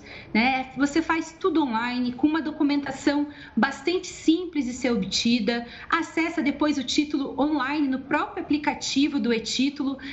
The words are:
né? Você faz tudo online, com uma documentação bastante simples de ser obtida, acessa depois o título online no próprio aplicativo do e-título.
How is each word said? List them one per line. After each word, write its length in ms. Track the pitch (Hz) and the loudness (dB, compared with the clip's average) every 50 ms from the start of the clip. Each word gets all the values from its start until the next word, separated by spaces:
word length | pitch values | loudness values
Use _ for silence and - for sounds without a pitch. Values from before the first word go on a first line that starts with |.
| - - - - - - - | -12 -14 -18 -18 -10 -2 0
né? 380 | 214 233 262 262 262 262 262 - | 2 2 4 2 0 -2 -6 -2
Você 280 | 247 277 285 - 330 320 | 0 0 2 2 0 0
faz 320 | - 330 330 311 - - - | 2 0 -2 -2 -4 -6 -2
tudo 220 | - 381 311 320 | -2 2 2 2
online, 520 | 294 262 220 220 233 247 247 247 247 240 247 | 2 2 0 -2 -2 -2 -2 -2 -2 -2 0
com 120 | - - | 2 2
uma 160 | 302 311 330 | 2 2 2
documentação 840 | 254 302 302 - 277 277 285 285 277 269 262 - - 302 285 294 294 - - - - - - | 0 -2 -2 0 2 2 2 2 0 -2 -6 -2 0 2 2 2 0 -2 -4 -10 -18 -6 0
bastante 520 | 226 233 277 277 - - 349 349 370 - - | 2 2 2 0 -2 -2 0 0 0 -2 -6
simples 580 | - - - 311 320 349 370 330 - 294 247 | -10 0 2 4 4 4 2 -2 -2 -2 -2
de 80 | 240 240 | -2 -2
ser 180 | - - 247 | -2 0 0
obtida, 760 | 240 196 185 196 - - - 233 233 247 202 214 233 233 233 - - - - - | 2 0 0 0 -2 0 2 2 2 2 2 0 0 -2 -4 -6 -12 -14 -4 0
acessa 540 | - 330 320 - - 330 320 339 - 320 | 0 0 0 0 0 0 0 0 0 0
depois 380 | 233 285 277 - 302 302 294 285 | 0 0 2 2 2 2 2 0
o 40 | 240 | -2
título 560 | - - 302 294 - - 277 277 262 - - | 0 0 0 0 2 0 -2 -2 -2 0 0
online 480 | 269 302 311 285 247 262 294 311 294 262 | 2 2 2 2 0 0 0 0 0 0
no 120 | 262 262 | 0 -2
próprio 420 | 262 - 285 302 370 415 - 381 | -2 -2 0 0 0 -2 -4 -6
aplicativo 800 | 330 - 294 294 - 294 269 277 - - - 277 285 285 254 277 | -2 -2 -2 0 0 -2 -2 -2 -4 -2 0 2 2 2 2 0
do 120 | 208 240 | 0 2
e-título. 680 | 233 220 220 - - - 262 285 - - 277 269 269 - - - | 0 0 0 -2 -2 0 0 0 0 -2 -4 -4 -4 -6 -8 -12